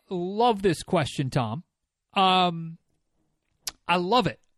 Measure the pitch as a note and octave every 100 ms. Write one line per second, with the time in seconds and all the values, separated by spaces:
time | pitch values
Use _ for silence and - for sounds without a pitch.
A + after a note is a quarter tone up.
0 | _ F#3 F3+ G3+ B3 G#3 G3 D#3+ - F3+
1 | C#3 - C3+ C3+ A#2 A#2+ - _ _ _
2 | _ - F#3+ F#3 F3+ E3 E3 E3 _ _
3 | _ _ _ _ _ _ - - - F3
4 | F3+ B3 F3 - _